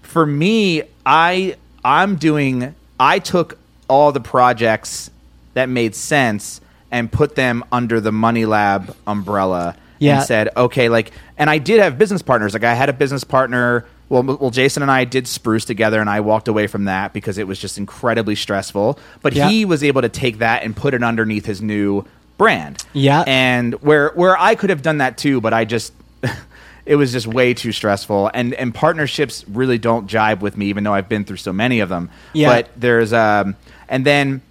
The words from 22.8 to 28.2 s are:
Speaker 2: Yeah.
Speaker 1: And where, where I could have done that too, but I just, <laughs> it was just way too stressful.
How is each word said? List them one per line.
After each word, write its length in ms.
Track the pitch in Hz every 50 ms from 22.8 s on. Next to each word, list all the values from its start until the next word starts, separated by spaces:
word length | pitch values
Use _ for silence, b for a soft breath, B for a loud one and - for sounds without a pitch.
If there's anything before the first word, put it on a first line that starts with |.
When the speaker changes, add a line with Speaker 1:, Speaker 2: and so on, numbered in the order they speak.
| - -
Speaker 2:
Yeah. 320 | - 143 135 135 139 156 175
Speaker 1:
And 500 | 139 135 131 127 127 123 123 120 117 120
where, 340 | - - 147 151 151 143 156 -
where 220 | 165 175 185 185 160
I 180 | 175 196 226
could 140 | 220 - 190
have 120 | 190 147
done 160 | 131 165 156 147
that 200 | 135 131 117 -
too, 220 | - 147 139 127
but 140 | 110 113 113
I 100 | 113 117
just, 280 | 110 120 113 - - - - - _ _ _
<laughs> 640 | - 120 - - - - - - - - - - -
it 100 | - 151 147
was 140 | 143 127
just 140 | 120 127 110
way 280 | 113 113 127 123 123 123
too 160 | - - 117
stressful. 580 | 104 - - 107 101 98 - - 104 101